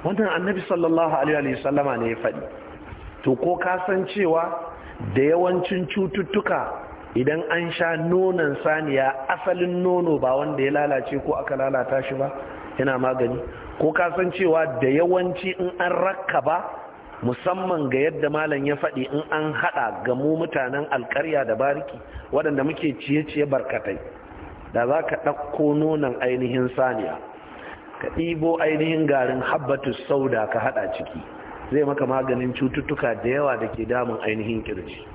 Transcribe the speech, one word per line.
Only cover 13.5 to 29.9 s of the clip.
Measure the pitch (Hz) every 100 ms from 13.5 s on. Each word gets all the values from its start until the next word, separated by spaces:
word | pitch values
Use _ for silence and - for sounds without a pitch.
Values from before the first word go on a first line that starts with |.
| - - -
Ko | 151
ka | 156 175 175
san | 180
cewa | 185 185 160 156 127
da | 135
yawanci | 139 175 180 180 - 185 180
in | 180 180
an | 180
rakkaba, | 175 185 190 - 156 131 156 - - - - - -
musamman | 117 123 180 185 185 175 139
ga | 131 151
yadda | 151 147
malam | 151 156 143 139
ya | 143
faɗi, | 160 131 131
in | 143 156
an | 156 156
haɗa | 147 175 147 113 117 127
ga | 127
mu | 147 156
mutanen | 165 151 127 139 151
alƙarya | 139 117 143 160 147 123
da | 110
bariki | 139 147 143 - - - -
waɗanda | 135 156 143
muke | 139 156 156 131
ciye-ciye | - 147 151 147 143
barkatai, | 135 107 113 104 95 - - - - - - -
da | 117 120
za | 156
ka | 156 - 147
ɗauko | 147 - - 151 147
nonon | 156 156 135 120
ainihin | 127 127 127 127 127 127
saniya, | 127 110 92 76 - - - - - - - -
ka | - -
ɗibo | 165 165 160 165
ainihin | 156 156 160 160 156
garin | 139 127 127
habbatus | 123 - 135 139 139